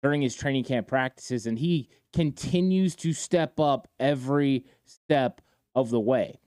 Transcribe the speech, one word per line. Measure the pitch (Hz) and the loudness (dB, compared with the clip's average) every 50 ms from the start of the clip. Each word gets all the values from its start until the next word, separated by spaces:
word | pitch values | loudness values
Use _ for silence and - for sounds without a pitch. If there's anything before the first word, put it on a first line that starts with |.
| - | 0
during | 143 147 147 | 0 0 2
his | 139 127 - | 0 -2 -4
training | - - 143 135 135 123 | -4 -4 -2 -2 -2 -2
camp | - 131 120 101 | -2 -2 -4 -2
practices, | - - 131 131 131 _ - - - 127 120 107 | -2 -2 -2 -2 -2 _ -10 -10 -6 -6 -4 -4
and | 117 113 | -4 -4
he | 113 143 170 175 156 117 _ _ _ _ _ | -2 0 0 0 0 -2 _ _ _ _ _
continues | - - 165 147 135 - - - - 175 180 185 185 190 190 180 151 | -2 0 0 0 -2 -4 -6 -2 0 0 2 2 2 2 2 0 -2
to | - - 165 156 | -2 -4 -4 -4
step | - - - - 175 160 - _ - | -4 -2 0 0 0 0 0 _ 0
up | 156 147 139 123 - - _ | 2 2 2 0 -2 -12 _
every | _ 127 139 147 135 127 131 143 143 143 139 135 123 - - _ _ _ | _ 0 0 0 0 0 0 2 2 2 2 0 0 -2 -8 _ _ _
step | _ - _ _ _ 156 139 131 123 - - _ _ _ _ _ _ _ | _ -20 _ _ _ 2 2 2 0 -2 -6 _ _ _ _ _ _ _
of | 127 135 113 | 0 0 2
the | 120 117 | 0 0
way. | 104 110 131 123 98 73 - - _ | 2 2 2 2 0 -2 -6 -20 _